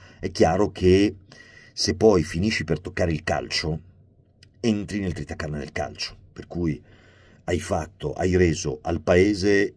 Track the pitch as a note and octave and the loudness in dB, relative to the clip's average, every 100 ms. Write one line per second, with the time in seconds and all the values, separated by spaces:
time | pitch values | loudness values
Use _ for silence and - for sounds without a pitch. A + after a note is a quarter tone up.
0 | - - F#2 - F2+ F#2 G2+ - F#2 F#2 | -20 -12 -10 2 2 4 0 2 4 6
1 | G2+ - - - - - - - - F2+ | 4 -2 -18 -20 -20 -20 -18 -6 -4 4
2 | G#2+ F#2+ D#2 E2+ G#2 A2+ - D#2+ F2+ - | 4 4 0 -2 -2 -2 -4 -4 -4 -4
3 | F2+ D2+ - D2+ B1 - D#2 D#2+ - - | -2 -2 -2 -4 -4 -6 -4 -6 -10 -20
4 | _ _ _ _ _ _ A#2 G#2 F2 G2+ | _ _ _ _ _ _ 0 0 -2 -4
5 | F#2+ D#2 C#2+ D#2 D#2 D2+ C#2 - C#2+ - | -4 -6 -8 -8 -8 -8 -8 -8 -8 -8
6 | - - - - - E2+ E2+ C#2+ - - | -12 -12 -20 -20 -12 -4 -4 -4 -10 -20
7 | _ _ - - - F2+ - F2 D#2 - | _ _ -20 -14 -4 -4 -2 -6 -6 -8
8 | D2 - F#2 F2+ F2 D2 D2+ C2 D#2+ E2+ | -8 -2 0 4 4 2 -4 -6 -4 -4
9 | - F2+ G2+ G2+ G2+ G2+ G2+ | 2 4 4 2 2 2 2